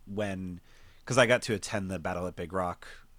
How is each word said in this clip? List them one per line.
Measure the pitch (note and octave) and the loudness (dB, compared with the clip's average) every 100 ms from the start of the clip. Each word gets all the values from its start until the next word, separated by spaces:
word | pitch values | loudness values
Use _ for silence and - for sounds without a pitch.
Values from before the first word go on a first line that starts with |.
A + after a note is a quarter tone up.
| - | -8
when, | G2+ G#2 F#2+ F#2 F2 - - - - - | -4 -2 -2 -6 -8 -14 -20 -20 -14 0
'cause | B2 | 6
I | A#2 | 6
got | B2 | 6
to | - G2+ | 4 -2
attend | - G#2 F#2+ | 0 -4 -2
the | F#2 | -4
Battle | F2+ F2 F2+ | -4 -2 -4
at | E2 | -6
Big | E2+ | -4
Rock | F#2 F2+ E2+ - - - | -2 -2 -4 -12 -18 -20